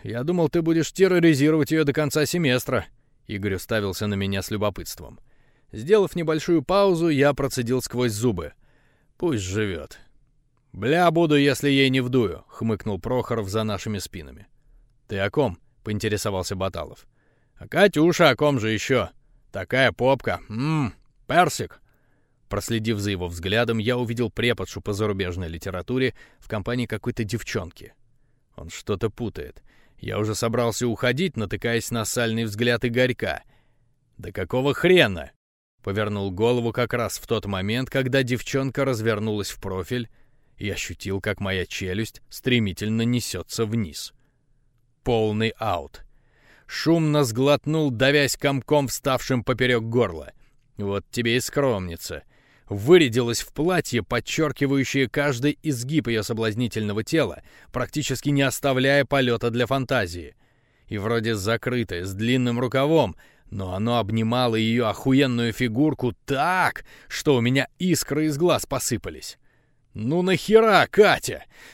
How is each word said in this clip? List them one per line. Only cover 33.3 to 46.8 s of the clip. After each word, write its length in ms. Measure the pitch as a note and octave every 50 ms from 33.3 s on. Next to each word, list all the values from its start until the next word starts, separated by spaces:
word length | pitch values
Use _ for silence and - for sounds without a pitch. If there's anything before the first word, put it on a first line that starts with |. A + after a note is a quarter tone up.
| C#2+ - - _ _ _ _ _ _ _ _ _ _ _ _ _ _
"Да 140 | - - -
какого 420 | - - F#2+ - - B2+ C3 C#3+
хрена?" 600 | C3+ - - F3 F#3 F3+ C#3+ G#2+ F#2 E2 C#2+ - - _ _ _ _ _ _ _ _ _
Повернул 480 | - G#2 G2 G#2+ G#2+ G#2 G#2 G2+ G2 G2
голову 420 | F2+ F#2 A2+ A#2+ B2 B2 A#2 A#2
как 200 | - - A#2+ A2
раз 260 | - A#2+ A2+ G2 - -
в 80 | -
тот 200 | - A#2+ G#2+ -
момент, 440 | G2+ G2+ F#2 F#2+ G2+ A2+ B2 C3 -
когда 320 | - C3+ C3 B2+ B2+ C3+
девчонка 640 | C3+ A#2 B2+ A2+ - - - C3+ C3+ C3+ - D3+ C#3
развернулась 640 | C3+ B2+ A2 A2 A2+ A2 G2+ A2 A2 G#2+ G#2 F#2+ -
в 100 | - -
профиль, 480 | - G2 F#2 F#2+ F2+ - B2 B2 A#2 - - - - _ _ _ _ _ _
и 140 | - G2 G#2
ощутил, 500 | F2+ - - - F#2 - - G2+ G2 G2
как 200 | - G#2+ G2 -
моя 260 | G2+ G2 F#2+ F#2 F2
челюсть 540 | - - - G2+ F#2 F2+ G#2+ A2+ - - - - -
стремительно 760 | - - - C3+ B2 A#2+ G#2+ G2 F2 - G#2+ G#2+ A2 A2+
несётся 600 | A2+ A#2+ B2 A#2+ - - - F2+ E2+ - - - A2+
вниз. 480 | G#2 A2+ A#2 G#2 D#2 C#2+ - - - - _ _ _ _ _ _ _ _ _ _ _ _ _ _ _ _ _ -
Полный 500 | C3 A#2+ A2 A2 G#2+ G#2 G#2+ A2 A2+ - -
аут. 460 | A2+ G#2+ F2+ E2+ C#2+ - - - - - _ _ _ _ _ _ _ _ - _ _
Шумно 580 | - - -